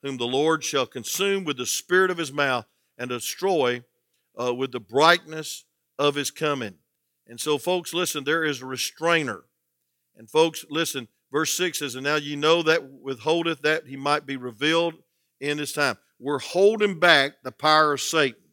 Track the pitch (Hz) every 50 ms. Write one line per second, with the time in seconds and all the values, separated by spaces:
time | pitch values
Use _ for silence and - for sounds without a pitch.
0 | - 139 135 123 120 120 127 135 147 160 160 156 - - - 139 127 - - 127
1 | 110 - - - - 202 196 196 190 156 143 123 127 117 - - - _ 180 185
2 | 190 185 185 165 165 139 135 147 143 135 131 120 110 _ _ _ _ _ _ _
3 | 120 127 123 120 - - - - 180 196 190 160 135 123 123 123 123 _ _ _
4 | _ _ _ _ _ _ _ - 123 123 123 123 135 131 120 123 107 90 113 135
5 | 151 160 175 180 165 156 156 156 151 - - - _ _ _ _ _ _ _ -
6 | 143 147 143 143 139 - - - 165 151 147 135 120 101 92 _ _ _ _ _
7 | _ _ _ _ _ _ 117 120 - 156 151 143 - 175 185 180 170 - - 170
8 | 180 165 - 151 139 139 156 165 160 151 143 123 127 131 131 120 - - - -
9 | 156 170 170 165 151 127 104 90 - _ _ _ _ _ _ _ _ _ _ _
10 | _ _ _ _ 113 110 - 156 160 165 160 - - - 147 156 165 - - 139
11 | 120 - _ _ _ _ - 147 160 156 - - 180 180 147 - 151 139 117 131
12 | 135 143 151 151 147 143 147 143 147 156 165 170 165 156 160 165 - 135 139 127
13 | - 135 135 117 110 156 160 170 165 165 165 139 147 151 156 156 - - 135 139
14 | 135 143 147 147 - 139 139 131 123 123 113 104 135 151 160 165 170 170 165 -
15 | _ _ _ _ _ _ _ _ 131 143 147 151 147 143 - - 147 135 110 _
16 | _ _ _ _ 123 135 147 135 - - - 175 190 202 226 220 208 208 190 160
17 | 165 175 165 143 135 143 147 _ _ 131 - _ - 151 156 156 156 151 143 135
18 | - - - 160 147 135 113 _ _ _